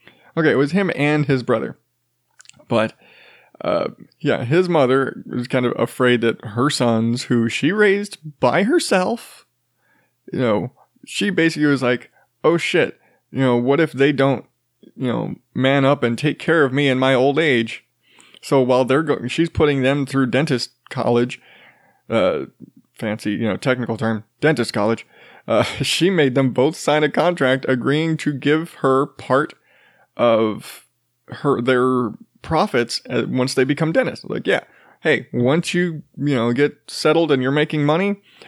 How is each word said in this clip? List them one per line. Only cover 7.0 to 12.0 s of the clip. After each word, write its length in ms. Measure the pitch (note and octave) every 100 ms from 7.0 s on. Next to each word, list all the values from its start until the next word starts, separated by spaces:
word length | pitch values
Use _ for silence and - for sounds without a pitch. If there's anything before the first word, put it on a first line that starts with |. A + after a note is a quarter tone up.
| A2+ A#2+
who 240 | - A#2+ A2+
she 240 | - D3
raised 460 | G#3 G#3 G3+ G#3 - D#3 -
by 240 | B2 C#3
herself, 840 | G3+ E4+ - F#3+ F#3 A#3 - - _ _ _ _ _ _ _ _ -
you 60 | F#2+
know, 340 | B2 G2+ C3 - _ _
she 260 | - - G3+
basically 360 | F3+ E3 D3+ D3
was 160 | C#3
like, 280 | B2+ B2